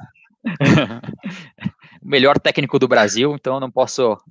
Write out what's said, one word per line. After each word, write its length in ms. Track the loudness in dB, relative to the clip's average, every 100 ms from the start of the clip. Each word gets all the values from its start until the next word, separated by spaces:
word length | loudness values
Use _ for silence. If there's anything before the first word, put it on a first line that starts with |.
| -8 _ _ _
<laughs> 1600 | -10 -2 2 2 2 -6 -14 -14 -14 -16 -18 _ -12 -12 _ _
o 80 | -2
melhor 300 | 2 4 4
técnico 400 | 0 -2 0 0
do 80 | 2
Brasil, 480 | 4 2 2 -2 -2
então 240 | -4 -6
não 100 | -4
posso, 480 | -2 -2 0 0 -2 _